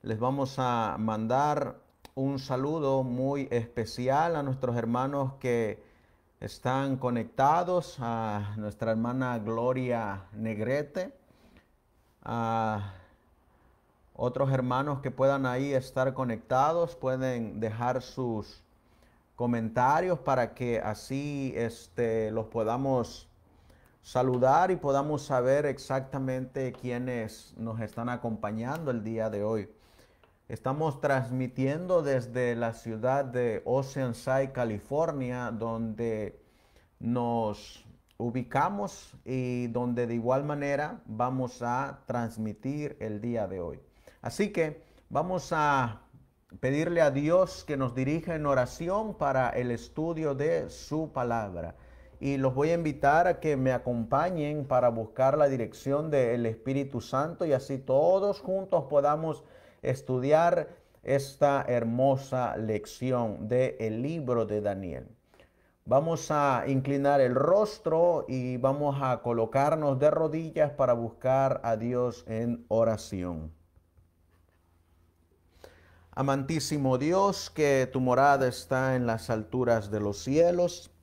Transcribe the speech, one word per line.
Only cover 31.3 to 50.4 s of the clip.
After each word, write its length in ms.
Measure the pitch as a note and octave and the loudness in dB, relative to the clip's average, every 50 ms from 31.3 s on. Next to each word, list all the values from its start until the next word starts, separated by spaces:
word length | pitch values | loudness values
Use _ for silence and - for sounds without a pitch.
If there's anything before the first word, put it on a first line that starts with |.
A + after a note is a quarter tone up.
| B2+ B2+ C3 B2 - - C3 C3+ C#3+ E3 F3+ F#3 F#3 E3+ | -4 -4 -4 -4 -2 -2 -2 -2 -2 -4 -2 0 0 2
desde 540 | D3+ C#3+ C3+ B2+ A#2 A#2 A#2 B2+ B2 A#2+ A#2+ | 2 2 0 0 -2 -4 -4 -2 0 0 0
la 180 | A#2 A#2 A#2 A2+ | 0 -2 -4 -4
ciudad 520 | - - A2+ A2+ A2 A2+ B2+ C3 C#3 C#3+ | -6 -10 -8 -8 -2 0 0 0 0 -2
de 360 | B2+ A#2+ B2 B2 A#2+ G#2+ - - | -2 -2 0 0 0 -2 -2 -2
Oceanside, 880 | - B2 C3+ C3+ C3+ - D3 C3 A#2+ A2+ - - C3+ C3 C3+ C#3 C3+ C3+ | -2 -2 -2 -2 -4 -4 -4 -4 -4 -4 -6 -2 0 0 0 0 -2 -2
California, 1000 | B2+ B2 A#2 G#2+ G2+ - - C#3 D3 E3 E3 D3+ C#3 B2+ B2 B2 B2 B2 A2+ | -4 -2 -2 -4 -6 -6 -4 -2 0 0 0 -2 -4 -6 -4 -4 -6 -6 -6
donde 880 | A#2 G#2 A2+ A#2 A2+ A2+ A#2 A2+ G#2+ A2 A#2 A2+ A2 G#2+ G#2 F2+ - - _ _ _ _ _ _ _ _ _ _ _ | -6 -4 -4 -4 -4 -4 -4 -6 -4 -4 -4 -2 -2 -4 -4 -6 -10 -14 _ _ _ _ _ _ _ _ _ _ _
nos 880 | _ - A#2 A#2+ B2 A#2+ A#2+ A#2 A#2 A2+ G#2+ G#2 - - - - - _ - - _ _ _ _ | _ -4 -2 0 0 0 0 0 0 -2 -2 -4 -6 -12 -20 -20 -20 _ -20 -20 _ _ _ _
ubicamos 1000 | _ A#2 A#2+ A2+ C3 B2+ - - C3+ D3+ F#3 G3+ G3+ G3+ F#3+ - - - - - - _ | _ -6 -4 -4 -4 -6 -2 0 0 0 0 -2 -4 -8 -8 -10 -14 -20 -20 -20 -18 _
y 420 | - B2+ C3 B2+ B2 B2 B2 B2 | -6 -4 -4 -4 -2 -4 -4 -4
donde 400 | A#2+ A#2 B2 B2 B2 A#2+ B2 B2 | -4 -4 -4 -2 -2 0 -2 -2
de 80 | A#2 A#2 | -2 -2
igual 300 | A#2 A2+ A#2+ B2+ C3+ C#3+ | -2 0 0 0 0 0
manera 560 | D3 D3 C#3+ C#3+ C#3+ C#3+ C#3 D3+ D#3 A#3+ - - | -2 -4 -4 -2 -2 -2 -2 -2 -6 -8 -12 -12
vamos 560 | - A2 G#2+ B2 B2+ C3 C3 B2+ B2 - - | -12 -4 -2 -2 -2 0 -2 -4 -6 -6 -6
a 380 | A#2+ A#2+ B2 B2+ C#3+ C#3 C#3 - _ | -4 -2 -2 -2 -4 -6 -8 -14 _
transmitir 880 | - A#2+ A#2+ A#2 A2+ A2+ A2 A2 A2 G#2 - - C3+ C#3+ D3+ D3+ C#3+ - - | -6 -4 -4 -4 -4 -6 -6 -6 -6 -6 -6 -6 -6 -6 -4 -6 -8 -8 -8
el 180 | G#2+ G#2+ G#2+ G#2 | -8 -8 -6 -6
día 280 | G#2+ A#2+ A#2 A2+ G#2 | -4 -4 -2 -2 -4
de 120 | F2+ F#2+ F#2 | -4 -4 -6
hoy. 220 | E2+ E2 C2+ - - _ _ _ _ - _ _ | -6 -8 -8 -12 -16 _ _ _ _ -20 _ _
Así 300 | - - - - G#3 G3+ | -12 -10 -2 -2 -2 -2
que 300 | G#3 - D#3+ D3+ D3+ - - _ _ - _ _ | 0 -2 -2 -2 -2 -10 -18 _ _ -20 _ _
vamos 400 | - C3+ D#3+ F3+ F#3 F3 - - | -2 -2 -2 0 -2 -4 -4 -2
a 500 | E3+ D#3 D3+ D3 C#3+ C3+ B2+ A#2 G#2+ - - _ _ - - _ _ _ _ _ - - | 0 2 4 4 4 2 2 0 -4 -10 -16 _ _ -20 -20 _ _ _ _ _ -12 -4
pedirle 400 | - B2+ C#3 D3+ D#3+ E3+ F3 E3 | -2 0 0 0 0 2 4 4
a 100 | D#3+ C#3+ | 4 4
Dios 540 | C3 C#3+ D3 D3+ E3+ F#3 F#3+ F3+ - - - | 4 2 2 4 4 4 4 2 0 -12 -6
que 100 | - D3 | -6 -2
nos 180 | C3+ C3+ A#2+ A#2 | -2 -2 -2 0
dirija 400 | C3 C3 C3+ D#3 E3+ D#3+ - E3 | -2 0 0 0 -2 -2 -4 -4
en 120 | D#3 D3+ | -2 0
oración 680 | C#3+ C#3 B2+ B2 A#2+ - - E3 E3+ F#3+ G#3 A3 G#3+ G3 | 2 4 2 2 0 -4 -6 -4 -2 -2 -2 -2 -4 -4
para 360 | - D#3 C#3+ C3 C3 B2+ A#2+ | -2 0 2 2 2 2 2
el 220 | - A#2+ B2+ B2 | 0 0 -2 -2
estudio 640 | A#2+ - - - - - D#3 E3 E3 D#3+ D#3+ D3 C#3 | -4 -4 -6 -10 -6 -4 -4 -4 -2 -2 -2 -2 -2
de 360 | C3 | 0